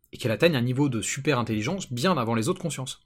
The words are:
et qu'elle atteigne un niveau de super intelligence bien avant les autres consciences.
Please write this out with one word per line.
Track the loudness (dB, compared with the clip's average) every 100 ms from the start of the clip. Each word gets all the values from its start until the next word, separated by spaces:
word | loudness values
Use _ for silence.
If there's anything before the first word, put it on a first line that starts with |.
| _
et | -4
qu'elle | -2
atteigne | 4 4 4
un |
niveau | 2 2 0
de | 0
super | -4 -2 0 0
intelligence | 0 -2 -2 -4 -6
bien | 0 2 2
avant | 2
les | 0 0
autres | -2
consciences. | -4 -6 -8 -12